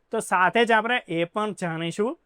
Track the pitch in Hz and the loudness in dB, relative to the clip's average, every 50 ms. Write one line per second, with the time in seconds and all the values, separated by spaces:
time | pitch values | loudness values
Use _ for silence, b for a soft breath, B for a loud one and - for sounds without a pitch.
0 | _ _ - 226 - - 202 180 185 180 - 226 240 220 226 220 208 233 247 247 | _ _ -6 -4 -2 0 2 2 4 4 4 4 4 4 4 2 2 0 -2 -4
1 | - - 170 160 170 170 - 214 214 214 190 - 185 170 165 160 165 165 156 - | -4 -4 -2 -2 -2 -2 -2 -2 -4 -4 -4 -6 -6 -6 -4 -4 -6 -4 -4 -2
2 | 208 247 339 - _ | -4 -4 -4 -8 _